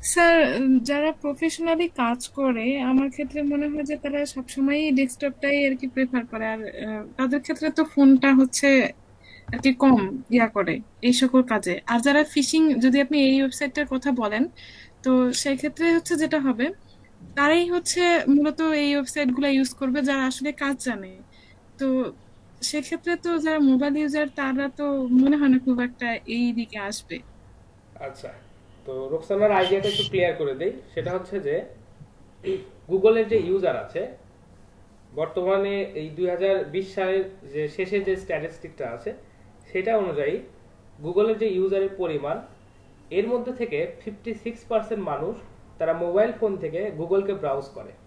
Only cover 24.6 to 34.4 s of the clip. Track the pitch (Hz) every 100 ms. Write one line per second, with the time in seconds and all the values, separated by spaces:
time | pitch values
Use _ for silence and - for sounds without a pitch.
24.6 | 277 277 285 277 254 254 269 294 285 254
25.6 | 254 247 247 247 240 226 - 233 240 233
26.6 | 233 214 196 208 - - - - - -
27.6 | - - _ - 139 135 - 101 - -
28.6 | - - - 131 135 156 - 196 208 196
29.6 | 185 196 202 202 - 190 175 156 147 131
30.6 | 175 254 - - 165 180 180 202 147 160
31.6 | - - - - - _ - - - 190
32.6 | - - - 190 208 226 214 220 170 190
33.6 | 185 127 - 165 214 - - -